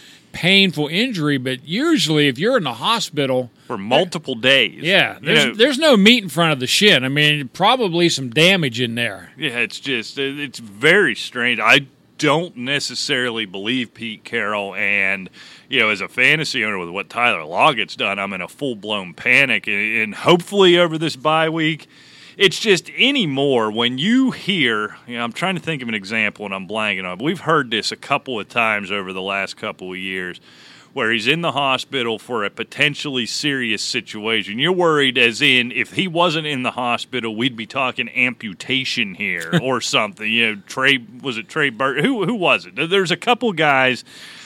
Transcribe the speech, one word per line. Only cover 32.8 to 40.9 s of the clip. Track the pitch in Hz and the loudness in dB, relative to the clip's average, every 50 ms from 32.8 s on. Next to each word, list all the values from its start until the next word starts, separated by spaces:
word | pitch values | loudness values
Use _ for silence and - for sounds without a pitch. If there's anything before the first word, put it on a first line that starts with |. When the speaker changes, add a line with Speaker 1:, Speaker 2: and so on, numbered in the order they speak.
| 143 151 143 - - 151 131 127 113 | 0 0 0 -2 -6 -6 -4 -4 -4
Speaker 2:
serious | - - - 147 147 139 131 120 113 107 95 | -4 -4 -4 -2 -2 -2 -2 -2 -2 -2 -4
situation. | - - - 120 - - - 107 104 113 113 110 95 98 104 120 | -4 -4 -4 -6 -6 -8 -10 -6 -4 -2 -2 -2 -2 -4 -4 -2
You're | 147 175 | 0 0
worried | 190 180 175 160 151 147 139 131 120 | 2 2 2 2 4 4 2 2 4
as | 127 120 117 107 98 | 4 4 4 4 4
in, | 147 139 127 123 120 123 | 4 4 6 4 2 0
if | 110 127 127 - - | -2 -4 -4 -2 -2
he | 156 190 185 | -2 -2 0
wasn't | 160 170 175 175 151 165 151 | 2 2 2 2 2 0 -4
in | 151 143 127 127 | -4 -4 -4 -4
the | 113 | -4
hospital, | - 123 123 120 117 110 - - 131 123 113 113 107 | -4 -2 -2 -2 -2 -4 -4 -6 -6 -6 -4 -4 -2
we'd | 110 127 135 117 | -2 -2 -2 -2
be | 110 107 | -6 -10
talking | - - 135 131 123 113 - 120 113 | -8 -4 -4 -4 -2 -2 -4 -6 -4
amputation | - 127 123 127 113 - 113 113 120 - - - 135 131 131 - - 127 113 98 90 | -2 -2 0 0 -2 -6 -10 -12 -12 -10 -6 -4 -4 -2 -2 -2 -2 -4 -4 -4 -6
here | 90 104 95 90 85 82 80 175 160 | -6 -6 -4 -4 -4 -2 -2 0 0
Speaker 1:
<laughs> | |
Speaker 2:
or | 123 131 127 113 | 2 0 0 -2
something. | - - 143 127 107 101 90 - 107 107 | 0 0 0 0 0 -2 -4 -6 -6 -2
You | 113 117 117 110 104 | 0 2 2 0 -2
know, | 101 - | -4 -10
Trey, | - - 131 131 139 | -10 -4 0 2 2